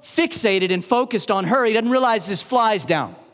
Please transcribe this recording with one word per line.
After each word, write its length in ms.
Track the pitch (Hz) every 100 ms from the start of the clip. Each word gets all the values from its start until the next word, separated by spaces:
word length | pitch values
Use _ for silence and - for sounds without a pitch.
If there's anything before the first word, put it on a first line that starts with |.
fixated 680 | - - 330 - 226 190 185
and 120 | 185
focused 460 | 175 240 247 226 -
on 140 | 196
her, 200 | 175 254
he 100 | 240
doesn't 160 | 220 226
realize 360 | 254 254 226 175
his 160 | 196
fly's 420 | - 247 226 208
down. 300 | 120 160 117 - -